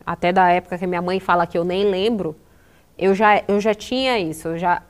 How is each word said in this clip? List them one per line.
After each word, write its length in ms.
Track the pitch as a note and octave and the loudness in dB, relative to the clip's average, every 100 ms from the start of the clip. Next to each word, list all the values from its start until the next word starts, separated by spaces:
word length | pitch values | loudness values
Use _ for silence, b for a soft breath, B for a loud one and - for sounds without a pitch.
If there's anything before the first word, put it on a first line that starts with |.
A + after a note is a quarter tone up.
| - | -10
até 260 | E3+ F3 | -2 0
da 160 | F#3 F3+ | 4 4
época 280 | F3 - F3 | 2 -2 -6
que 80 | F#3 | -4
minha 160 | F3 | -4
mãe 180 | F3 F#3 | -2 -4
fala 260 | F#3 F3 E3+ | 0 0 2
que 120 | F3 | -2
eu 60 | |
nem 200 | F3+ F#3 G#3 | -2 0 0
lembro, 440 | F#3 A3 G#3+ A#2 - b b b b b - | 0 -2 -2 -6 -10 b b b b b -2
eu 180 | F#3 | 0
já, 280 | F#3+ G#3+ G#3 - | 4 4 4 2
eu 140 | G3+ | 0
já 140 | G#3+ | 0
tinha 440 | G#3 - B3+ C4 A3+ | -2 -4 -2 0 -2
isso, 300 | D#3+ D#3 E3 | -4 -6 -8
eu 100 | E3 | -4
já 220 | F#3 F3 | -2 -2